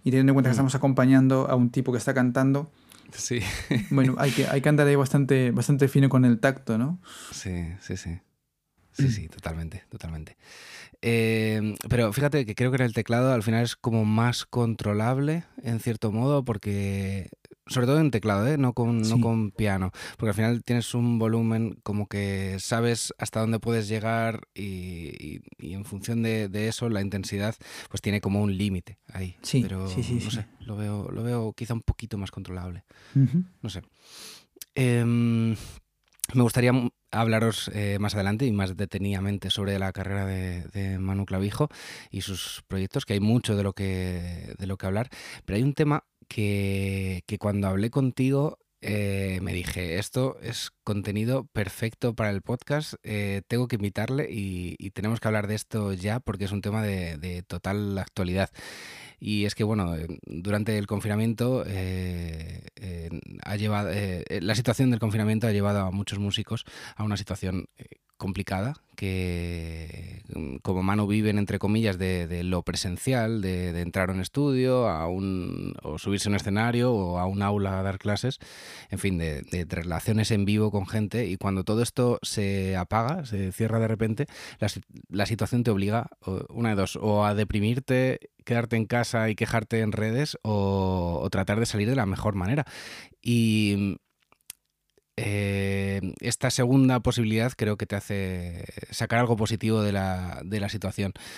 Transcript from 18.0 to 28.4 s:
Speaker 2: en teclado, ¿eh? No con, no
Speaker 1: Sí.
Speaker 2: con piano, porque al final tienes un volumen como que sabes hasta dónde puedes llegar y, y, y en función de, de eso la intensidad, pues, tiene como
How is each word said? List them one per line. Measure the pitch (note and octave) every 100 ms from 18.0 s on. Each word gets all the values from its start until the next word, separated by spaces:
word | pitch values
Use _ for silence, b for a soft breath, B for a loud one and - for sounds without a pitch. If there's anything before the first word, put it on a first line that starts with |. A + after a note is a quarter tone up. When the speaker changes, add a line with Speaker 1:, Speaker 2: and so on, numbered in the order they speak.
Speaker 2:
en | D#3
teclado, | A2 G#2+ G2 A#2+
¿eh? | D3+
No | B2+
con, | A#2+ A#2 A#2
no | A2 A#2
Speaker 1:
Sí. |
Speaker 2:
con | A#2 A2+ G#2
piano, | - G#2+ F#2+ F#2 B B B
porque | A2
al |
final | G2+ A2 A#2+
tienes | - A#2+ G#2+
un | A#2+ A#2+ A#2
volumen | A2 A2+ A2+ A2+ A2+ -
como | - G#2 G2+
que | G2+ G2+ G2 G2 F#2+
sabes | - A#2 A#2 A2+ - -
hasta | - A2
dónde | A2 A2+
puedes | A2+ A#2 G#2
llegar | A2 A2 A2+ A2+ A2 -
y, | - G2+ F#2 F2+ E2+ D#2 -
y, | D#2 - - -
y | D2
en | F#2+
función | G2 G2 A2 A#2
de, | A2+ A2 G2+
de | G#2 A2
eso | - A#2+
la | G#2
intensidad, | G2 G2 F#2 G2+ G#2+ - B B B
pues, | F#2+
tiene | G#2+ G2+
como | G2 G2+